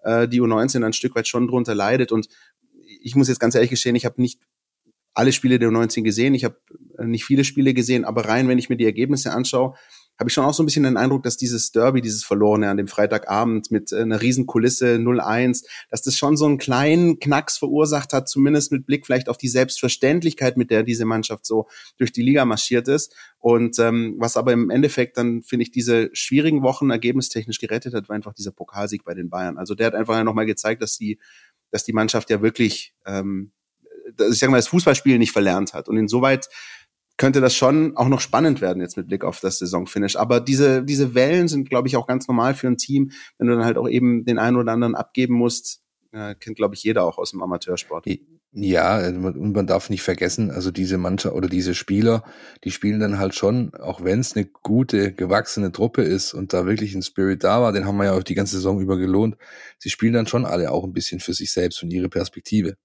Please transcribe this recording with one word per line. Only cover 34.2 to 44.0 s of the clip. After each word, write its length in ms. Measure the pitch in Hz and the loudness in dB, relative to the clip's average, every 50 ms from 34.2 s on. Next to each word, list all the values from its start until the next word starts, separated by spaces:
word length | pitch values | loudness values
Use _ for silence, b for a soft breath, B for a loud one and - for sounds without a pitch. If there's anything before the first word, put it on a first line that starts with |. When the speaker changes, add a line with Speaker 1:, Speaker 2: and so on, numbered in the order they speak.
| 107 104 120 | 2 2 4
Speaker 1:
ich 60 | 113 | 4
sag 120 | 135 131 | 4 6
mal, 60 | 135 123 | 6 4
das 100 | 113 - | 4 4
Fußballspielen 520 | - 180 175 - 139 - - 139 131 120 | 2 2 4 4 4 4 6 4 6 6
nicht 120 | 117 110 | 4 2
verlernt 420 | - 110 101 98 87 95 101 - - | 2 2 2 2 2 0 -2 -4 -6
hat. 160 | - - - | -10 -6 -2
Und 80 | 107 110 | 0 0
insoweit 520 | 110 104 110 123 127 135 135 131 - - B B B B B B B B _ _ _ _ _ _ | 0 2 2 2 4 4 2 2 0 -8 B B B B B B B B _ _ _ _ _ _
könnte 240 | - 135 131 139 | 2 4 4 6
das 140 | 131 127 127 | 4 4 4
schon 420 | - - 127 139 156 156 156 139 - | 4 4 4 4 4 2 2 0 0
auch 100 | 123 131 | 2 2
noch 120 | 139 135 | 2 0
spannend 420 | - - - 120 160 160 139 - | 0 0 0 2 4 4 2 2
werden 200 | 104 92 90 92 | 0 -2 -2 -2
jetzt 160 | 90 87 - - | -4 -6 -6 -8
mit 100 | 87 - | -6 -6
Blick 160 | 92 95 - | -6 -4 -4
auf 180 | 92 87 - | -4 -6 -4
das 180 | - 95 - - | -4 -4 -4 -2
Saisonfinish. 560 | 92 90 92 87 92 - - - 202 196 - | -4 -2 -2 -4 -4 -4 -4 -2 -2 -2 0
Aber 240 | - 110 117 123 120 | -2 0 2 2 2
diese, 440 | 120 131 139 131 143 143 135 131 127 | 2 2 2 4 4 4 4 2 0
diese 300 | 139 147 135 143 127 120 | -2 0 0 0 0 2
Wellen 340 | 127 127 139 165 180 175 170 | 2 2 4 4 2 2 2
sind, 220 | 151 139 135 135 | 0 -2 -2 0
glaub 160 | 139 123 123 | 0 0 0
ich, 100 | 135 131 | 2 0
auch 120 | 127 117 - | -2 -2 0
ganz 200 | 127 127 - - | -2 -4 -2 0
normal 280 | 127 120 117 127 135 | 0 2 2 2 0
für 120 | 135 - 131 | 0 0 0
ein 100 | 123 123 | 0 0
Team, 340 | - - 139 139 139 135 B B B B B _ | -2 -2 0 0 0 0 B B B B B _
wenn 100 | - 120 | 0 2
du 60 | 120 | 2
dann 120 | 117 113 | 2 2
halt 120 | 117 113 - | 0 0 0
auch 100 | 117 123 | 0 0
eben 380 | 117 123 | 0 2